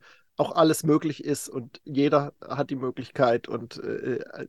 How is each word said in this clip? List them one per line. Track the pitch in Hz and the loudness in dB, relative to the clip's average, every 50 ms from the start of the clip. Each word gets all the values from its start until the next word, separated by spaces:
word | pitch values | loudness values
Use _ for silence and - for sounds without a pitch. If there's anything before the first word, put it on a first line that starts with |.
| _ - - _ _ _ _ - | _ -20 -20 _ _ _ _ -2
auch | 156 - - | -2 0 2
alles | 170 165 160 156 - - | 4 4 4 4 4 4
möglich | 156 151 160 - 160 143 - - | 4 4 4 4 0 -4 -4 -4
ist | 147 143 - - - | -4 -4 -4 -4 -6
und | - 135 120 - - - _ | -8 -10 -10 -10 -14 -18 _
jeder | 160 147 131 139 147 156 147 143 143 - _ | -4 0 2 4 4 4 4 2 0 -6 _
hat | - - 127 135 143 - | -12 -6 -4 -4 -4 -2
die | 143 | -4
Möglichkeit | 131 127 127 123 - 127 - - - 139 120 117 117 - - | -4 -4 -4 -6 -6 -10 -6 0 2 4 4 4 4 0 -4
und, | - 117 113 117 - - | -8 -8 -8 -10 -12 -10
äh, | - - - - - - 123 - - - - - - | -8 -6 -6 -4 -4 -4 -4 -4 -6 -10 -12 -12 -14